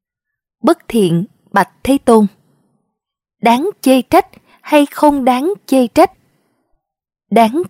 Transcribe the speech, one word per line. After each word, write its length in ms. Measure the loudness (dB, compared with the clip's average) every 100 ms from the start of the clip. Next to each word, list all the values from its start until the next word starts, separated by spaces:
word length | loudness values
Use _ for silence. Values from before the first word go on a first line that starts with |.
| _ _ _ _ _ _
Bất 140 | -4 -4 -4
thiện, 380 | -2 0 -2 -6 _ _
bạch 180 | -4 -4 _
Thế 140 | -4 -2 2
Tôn. 220 | 2 2 _ _ _ _ _ _ _ _ _ _ -4
Đáng 280 | -2 -2 -4 -4
chê 200 | 0 0
trách 260 | 0 -2 -2 _ _ _
hay 240 | -2 0 0
không 400 | 0 0 0 -2
đáng 280 | -2 -4 -8 -4
chê 220 | -2 0
trách? 240 | 0 0 _ _ _ _ _ _ _ _ _ _ _ -4
Đáng 300 | 0 0 -2 -6